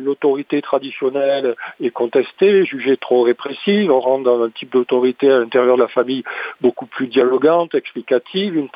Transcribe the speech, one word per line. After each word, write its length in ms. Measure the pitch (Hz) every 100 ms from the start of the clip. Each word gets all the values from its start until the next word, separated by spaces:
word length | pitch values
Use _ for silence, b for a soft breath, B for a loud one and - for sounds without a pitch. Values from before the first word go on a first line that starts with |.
| 135
l'autorité 500 | 139 147 139 143 147 -
traditionnelle 840 | 139 135 - 135 139 139 139 131 117 B B 123
est 80 | -
contestée, 600 | 120 135 120 - 196 196 175
jugée 240 | 135 123 131 -
trop 160 | 123
répressive. 640 | 120 120 143 135 - 208 190 131
On 20 |
rentre 240 | 123 135
dans 160 | 123 120
un 80 | 117 -
type 140 | 131
d'autorité 580 | 127 123 127 127 123 139
à 80 | 135
l'intérieur 380 | 117 127 123 127
de 60 |
la 120 | 113 127
famille 260 | 123 131 - B B B
beaucoup 260 | 123 - 131
plus 200 | - 131
dialogante, 680 | 127 127 131 151 170 170 143
explicative, 760 | - 180 - 123 - 190 202 160
une 160 | 135